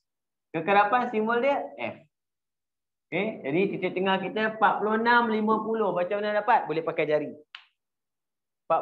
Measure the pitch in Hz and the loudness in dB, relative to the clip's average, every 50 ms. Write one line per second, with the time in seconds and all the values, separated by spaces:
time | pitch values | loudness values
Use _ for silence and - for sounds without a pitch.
0 | _ _ _ _ _ _ _ _ _ _ - 165 156 185 196 202 208 - 254 - | _ _ _ _ _ _ _ _ _ _ -6 -4 0 2 4 4 4 4 2 0
1 | 247 - 220 214 214 226 233 240 254 277 277 - 277 - - - - 214 - - | 0 0 -2 -2 0 0 0 0 2 0 0 0 -4 -8 -10 -10 -10 -10 -10 -12
2 | - _ _ _ _ _ _ _ _ _ _ _ _ _ _ _ _ _ _ _ | -18 _ _ _ _ _ _ _ _ _ _ _ _ _ _ _ _ _ _ _
3 | _ - 151 175 208 220 - - - 135 147 180 196 196 - 190 185 180 - 185 | _ -8 -4 -4 -4 -4 -6 -6 -4 -2 0 2 0 0 -2 -2 -4 -4 -2 -2
4 | 190 196 190 190 190 180 - 214 220 220 220 - 208 185 - - 202 214 220 220 | 0 0 0 0 -2 -4 -4 -4 -4 -4 -2 2 2 2 2 2 0 0 0 0
5 | 233 240 240 240 233 220 214 214 214 220 220 214 214 220 226 226 214 185 175 175 | 2 4 4 4 4 2 0 0 0 0 0 0 0 -2 -2 0 0 0 0 0
6 | 180 180 208 202 208 208 208 208 208 - 214 185 - - 156 160 160 165 156 165 | -2 -2 -2 -2 -2 -2 -2 0 2 4 4 4 2 0 -4 -2 -2 -2 -2 -2
7 | 156 147 151 151 143 - - - - _ - - - _ _ _ _ _ _ _ | 0 2 2 0 0 -2 -10 -14 -20 _ -20 -20 -20 _ _ _ _ _ _ _
8 | _ _ _ _ _ _ _ _ _ _ _ _ _ - 165 156 | _ _ _ _ _ _ _ _ _ _ _ _ _ -2 -2 0